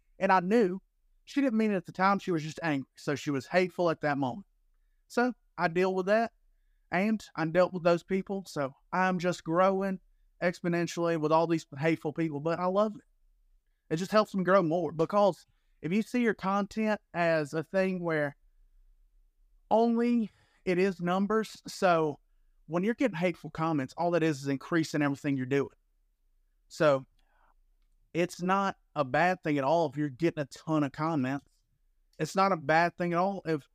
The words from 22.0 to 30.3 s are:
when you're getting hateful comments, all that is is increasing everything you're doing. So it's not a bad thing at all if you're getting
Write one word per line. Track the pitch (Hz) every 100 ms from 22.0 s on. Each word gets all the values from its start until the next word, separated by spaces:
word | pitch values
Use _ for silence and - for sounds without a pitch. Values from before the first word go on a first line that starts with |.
| 156 - _ _ _ _ -
when | 165
you're | 196 233
getting | 269 170
hateful | 180 165 156
comments, | - 165 156 131 -
all | 175
that | 175
is | 160 143
is | 139
increasing | 135 - 170 160 156
everything | 147 139 151 139
you're | 127
doing. | 139 131 - _ _ _ _ _ _ _ _ _
So | - 156 135 135 _ _ _ _ _ _ _ _ _ _
it's | 156 175 -
not | 175 190 196 - _ 151
a | 135
bad | 143 175 185
thing | 165 147
at |
all | 135 165 156
if | 135
you're | 147
getting | 123 165